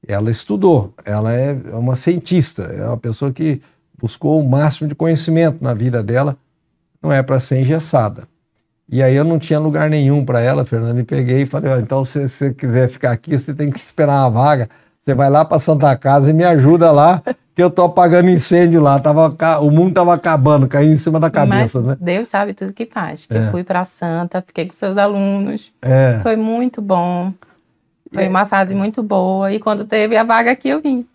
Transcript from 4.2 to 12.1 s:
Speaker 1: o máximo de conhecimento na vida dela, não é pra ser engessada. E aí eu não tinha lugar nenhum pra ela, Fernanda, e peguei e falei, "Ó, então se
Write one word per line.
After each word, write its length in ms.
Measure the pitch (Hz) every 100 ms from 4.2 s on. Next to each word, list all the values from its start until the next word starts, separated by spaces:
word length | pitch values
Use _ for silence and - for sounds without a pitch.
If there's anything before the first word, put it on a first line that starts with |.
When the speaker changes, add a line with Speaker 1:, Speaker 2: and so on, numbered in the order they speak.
| 147 156
Speaker 1:
o 60 | 139
máximo 400 | 135 151 - 151
de 60 | 147
conhecimento 680 | 165 160 165 160 165 160
na 100 | 131
vida 300 | 117 123 123
dela, 320 | 104 120 143 135 _ _ _ _ _ _
não 100 | 151
é 80 | 139
pra 160 | 131 135
ser 200 | 127 131
engessada. 600 | 131 160 160 135 107 - - _ _ _ _ _ _
E 140 | 120
aí 120 | 131 135
eu 100 | 156
não 120 | 165
tinha 220 | - 151
lugar 300 | 156 151 156
nenhum 340 | 156 135 143
pra 160 | 131 120
ela, 240 | 120 143
Fernanda, 360 | - 117 117 120
e 40 |
peguei 380 | 120 135 127 127
e 40 | 139
falei, 260 | 147 147
"Ó, 60 | 131
então 280 | 110 135
se 220 | 131